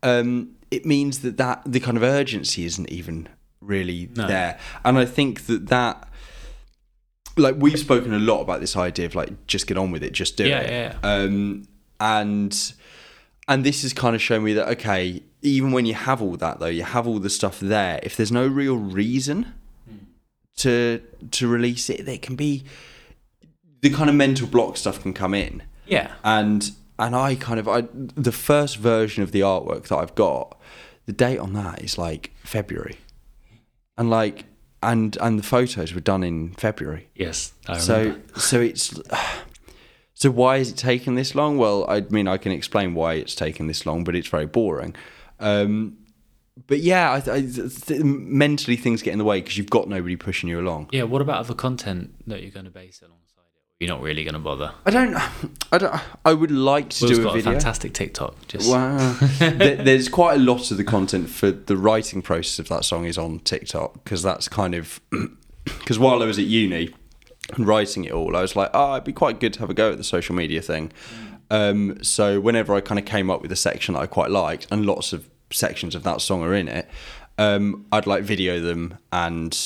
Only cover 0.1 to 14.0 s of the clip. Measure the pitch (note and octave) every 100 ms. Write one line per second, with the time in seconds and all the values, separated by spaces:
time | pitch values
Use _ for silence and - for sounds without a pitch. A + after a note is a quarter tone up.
0.1 | B2 A#2+ B2 - - _ C3 D#3+ C#3+ C#3+
1.1 | C3+ B2+ A2 B2+ B2+ C#3+ B2+ B2+ A#2 A#2+
2.1 | C#3 C#3 A2 - - E2+ E2 E2 E2+ E2
3.1 | D#2+ D#2+ - _ _ G2+ G2 F2+ F2 F2+
4.1 | A#2+ G2+ F#2+ F2 E2+ - - B2 C3 B2
5.1 | C3+ C#3 G#2+ - A2+ G2 B2 A#2+ - -
6.1 | - - - - - - _ _ _ _
7.1 | _ - - C#3 C#3 C#3+ D3+ C#3+ B2 A#2
8.1 | G#2+ G#2+ G#2+ - F2 - F#2+ F2+ F2 F2
9.1 | F2+ D2+ G2+ - G#2 - F#2+ F#2+ E2 C#2
10.1 | - F#2 - A2 C#3 A2+ A#2+ A2+ - G2+
11.1 | G2+ G2 G2+ G2+ G2+ - _ _ _ G#2+
12.1 | A2 G#2 G#2 G2+ - - - - - -
13.1 | - _ _ - C3+ C3+ C#3 C#3 -